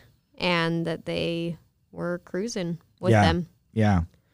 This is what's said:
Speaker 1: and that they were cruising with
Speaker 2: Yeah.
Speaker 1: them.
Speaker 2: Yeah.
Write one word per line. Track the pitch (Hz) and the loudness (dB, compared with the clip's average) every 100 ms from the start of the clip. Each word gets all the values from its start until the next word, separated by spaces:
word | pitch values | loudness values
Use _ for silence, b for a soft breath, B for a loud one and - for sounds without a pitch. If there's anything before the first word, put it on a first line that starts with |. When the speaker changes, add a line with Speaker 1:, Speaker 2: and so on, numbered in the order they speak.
| _ _ _ - | _ _ _ -4
Speaker 1:
and | 180 170 165 170 165 | -2 0 0 -2 -4
that | 165 - | -6 -6
they | 170 165 170 170 165 _ _ _ | -4 -4 -4 -6 -8 _ _ _
were | 170 175 175 - | -10 -8 -8 -8
cruising | 185 226 220 170 165 _ - | -8 -6 -6 -6 -8 _ -4
with | 180 | 4
Speaker 2:
Yeah. | 107 | 6
Speaker 1:
them. | 160 170 160 _ _ | 6 2 -4 _ _
Speaker 2:
Yeah. | 110 104 90 82 _ _ | 0 4 2 0 _ _